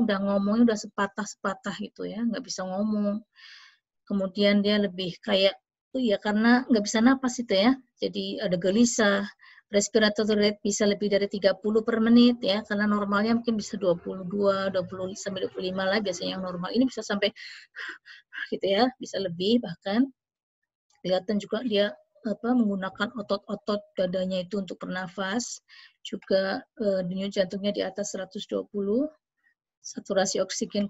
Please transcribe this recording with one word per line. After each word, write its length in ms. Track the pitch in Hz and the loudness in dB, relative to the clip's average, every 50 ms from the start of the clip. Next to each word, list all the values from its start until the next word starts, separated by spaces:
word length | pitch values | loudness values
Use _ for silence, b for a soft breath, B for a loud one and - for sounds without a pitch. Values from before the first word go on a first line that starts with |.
| 233 | 4
udah 160 | 208 202 196 | 2 2 0
ngomongnya 540 | 196 196 202 202 202 202 208 233 240 233 214 | 0 0 0 0 2 2 4 4 4 4 4
udah 40 | 208 - | 2 -4
sepatah-sepatah 920 | 214 - - 202 202 - - 202 - - - - 202 190 - - 202 185 - | -8 -4 -4 -4 -2 -2 -6 -8 -8 -8 -8 -6 -6 -6 -6 -8 -8 -8 -8
gitu 260 | 208 - - - 185 | -10 -12 -10 -10 -10
ya, 160 | 175 180 208 240 | -8 -6 -4 -4
nggak 180 | 233 202 185 170 | -2 -4 -4 -6
bisa 220 | 180 - - 185 | -8 -8 -8 -6
ngomong. 560 | 185 185 196 208 214 214 208 208 202 202 214 220 _ B B B B B B B B B B B _ _ _ _ | -6 -4 -2 -2 -2 0 0 0 0 -2 -4 -6 _ B B B B B B B B B B B _ _ _ _
Kemudian 560 | - 202 196 190 190 185 208 202 202 202 208 | -4 -2 -2 -2 -2 0 2 4 4 4 4
dia 160 | 202 202 208 208 202 | 4 4 2 2 2
lebih 340 | 190 180 180 190 175 175 - - | 0 -2 -4 -6 -6 -6 -6 -4
kayak 300 | - 202 190 190 196 185 - _ _ _ _ _ _ - | 0 2 4 4 4 2 0 _ _ _ _ _ _ -4
ya, 240 | 262 254 226 196 190 | -2 0 0 0 0
karena 480 | - 214 208 214 220 233 240 247 269 - | 0 0 0 4 6 6 6 4 4 4
nggak 160 | 254 214 208 | 2 2 2
bisa 160 | 208 - 220 | 2 2 4
napas 400 | 226 247 277 269 - 254 240 - | 6 6 6 4 2 -2 -4 -4
itu 160 | 240 - 196 | -2 0 2
ya. 160 | 190 202 247 269 262 - _ _ | 4 6 4 4 2 -2 _ _
Jadi 420 | _ 208 190 175 208 190 196 196 196 | _ -6 -4 -4 -4 -6 -6 -6 -6
ada 160 | 220 190 180 175 | -2 -2 -2 0
gelisah, 640 | 180 185 190 226 240 233 - - 220 202 196 196 202 208 - b b b b b b _ 202 | 2 2 4 4 4 4 4 4 2 4 4 2 0 -4 -8 b b b b b b _ 0
respiratory 640 | 202 202 - - 226 214 214 208 - 220 208 214 | 0 0 2 2 2 4 4 2 2 0 0 2
rate 240 | 214 208 208 208 - - | 2 2 2 0 0 -2
bisa 240 | 208 202 - 214 | -2 0 2 2
lebih 240 | 208 202 - 208 202 | 2 2 0 0 0
dari 160 | 202 196 202 | 2 2 2
tiga 300 | 202 - 202 180 190 190 | 0 -2 0 2 2 2
puluh 260 | - - 208 214 226 214 | 2 0 0 0 0 0
per 160 | - 233 226 | 0 0 2
menit 400 | 220 226 233 240 240 247 240 240 - | 4 6 8 8 8 8 6 4 0
ya, 180 | 185 190 214 214 - | 0 0 0 -2 -2
karena 180 | 208 202 208 | -2 0 0
normalnya 480 | 208 208 208 202 202 202 202 208 226 233 | 0 0 0 0 0 0 2 2 2 2
mungkin 240 | 233 233 - 226 214 | 0 0 0 -2 -2
bisa 220 | 202 - - 196 | -4 -6 -6 -2
dua 180 | 202 180 170 175 | 0 0 0 0
puluh 240 | - 196 190 190 190 175 | -2 -6 -8 -8 -8 -6
dua, 420 | 202 202 202 196 196 190 196 196 | -2 2 2 2 2 2 0 -2
dua 140 | 185 185 175 | -2 -2 -4
puluh 240 | 180 190 185 185 185 196 | -4 -6 -8 -8 -8 -8
sampai 260 | - - 202 190 190 190 | -8 -8 -8 -6 -6 -6
dua 80 | 190 | -6
puluh 220 | - 196 190 185 190 | -6 -6 -6 -4 -4
lima 160 | 190 190 190 | -2 0 0
lah 100 | 196 220 | 0 0
biasanya 400 | 208 190 180 180 185 185 185 190 | 0 -2 -4 -4 -6 -6 -6 -6
yang 60 | 185 | -6
normal. 260 | 185 180 180 175 185 | -6 -6 -6 -6 -2
Ini 140 | - 226 262 | 2 2 2
bisa 160 | 262 - 226 220 | 2 0 -4 -4
sampai 300 | - 208 202 - 208 B B B B B B B B B B B B B B B B B B B _ - - - - - | -4 -4 -4 -4 -8 B B B B B B B B B B B B B B B B B B B _ -14 -12 -10 -8 -8
gitu 140 | - - 185 | -4 -2 0
ya, 180 | 196 202 240 254 - _ | 2 2 2 0 0 _
bisa 180 | - - - - | -12 -10 -8 -6
lebih 460 | 196 185 170 170 185 202 233 247 240 | -6 -6 -6 -4 0 2 2 2 0
bahkan. 420 | 190 170 - _ 196 202 226 269 269 - _ _ _ _ _ _ _ _ _ _ _ _ _ _ _ _ _ - | -2 -8 -8 _ -2 0 0 0 0 -4 _ _ _ _ _ _ _ _ _ _ _ _ _ _ _ _ _ -4
Kelihatan 400 | 175 185 185 185 - 214 202 - | -2 -2 -2 0 -2 -2 -2 -2
juga 240 | - - 214 254 | -2 -4 -4 -2
dia, 240 | 254 208 202 202 208 - - _ _ _ _ - | 0 0 2 0 0 -2 -8 _ _ _ _ -8
apa, 240 | 226 196 - - 233 254 | -6 -6 -4 -2 0 2
menggunakan 600 | 247 226 202 196 190 185 190 - - 202 208 - | 2 2 2 0 -2 -4 -6 -4 -4 -4 -4 -4
otot-otot 680 | 240 196 - 196 202 - - 208 202 - - 208 202 - - _ - | -8 -6 -4 -4 -4 -4 -6 -10 -8 -4 -4 -4 -4 -6 -6 _ -4
dadanya 440 | 190 180 180 190 185 185 190 185 180 | -2 -2 -2 -2 -4 -2 -4 -4 -6
itu 200 | 180 - 202 190 | -6 -6 -6 -6
untuk 160 | 175 - - - | -6 -10 -10 -10
bernafas. 800 | 180 180 185 185 180 - - 190 190 196 247 240 - - - - B B B B B B B - | -8 -8 -8 -8 -8 -8 -6 -6 -4 -4 -4 -6 -6 -10 -16 -18 B B B B B B B -14
Juga, 560 | - - - - - 196 190 190 190 190 - - | -12 -12 -12 -2 0 2 2 2 0 -2 -6 -8
eh, 400 | _ _ - 226 202 196 190 185 | _ _ -4 -2 0 0 0 -2
denyut 320 | 175 185 190 196 202 196 | -2 -4 -4 -6 -2 -2
jantungnya 400 | 214 190 180 - 196 196 208 202 | -2 -2 -2 -4 -4 -4 -2 -2
di 80 | 208 190 | -2 -2
atas 320 | 190 190 - 202 - - | -4 -4 -6 -6 -6 -6
seratus 320 | 196 190 185 - 208 - | -8 -8 -10 -10 -12 -8
dua 160 | - 214 196 190 - | -6 -4 -6 -6 -6
puluh, 400 | - 202 196 196 208 247 294 302 - _ _ _ _ _ _ _ _ _ _ _ _ _ _ | -6 -4 -2 0 0 0 0 -2 -6 _ _ _ _ _ _ _ _ _ _ _ _ _ _
saturasi 560 | - - - - - 202 190 185 190 - 202 | -16 -16 -14 -8 -2 0 0 0 0 0 -2
oksigen 480 | 190 190 - - 226 180 - 208 202 202 | -2 -4 -4 -6 -6 -4 -2 -4 -4 -2